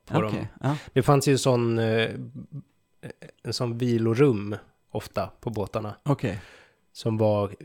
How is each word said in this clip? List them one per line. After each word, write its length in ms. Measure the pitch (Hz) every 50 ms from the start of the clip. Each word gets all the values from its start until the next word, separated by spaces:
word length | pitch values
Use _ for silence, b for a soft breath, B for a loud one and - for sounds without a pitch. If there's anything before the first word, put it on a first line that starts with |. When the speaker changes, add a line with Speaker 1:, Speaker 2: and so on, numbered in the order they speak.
| _
Speaker 1:
på 120 | - - -
Speaker 2:
Okej, 200 | 107 107 104 -
Speaker 1:
dem. 80 | 104 104 - -
Speaker 2:
ja. 160 | - 135 151 139 - -
Speaker 1:
Det 100 | - 135
fanns 260 | - - 143 135 - 147
ju 40 |
en 60 | 135 120
sån, 400 | - 135 123 120 120 117 113 113
eh, 320 | 113 113 110 113 113 117 127 127 123 117 139 127 - - 147 139 - _ _ _ _ _ _ _ - - - _ - - _ _
en 100 | - 120
sån 260 | - - 127 120 117 117
vilorum 800 | 127 120 117 113 113 113 113 123 147 139 110 101 101 104 104 - - _ _ _ _ _
ofta 360 | - 107 - - - 104 92 92 - _
på 100 | - 120
båtarna. 440 | 110 107 95 - - 110 107 107 95 _
Speaker 2:
Okej. 380 | - 147 135 - - 104 92 95 b b b b b b b b b _
Speaker 1:
Som 260 | _ - - 117 110 110
var 360 | 110 107 104 104 101 98 - _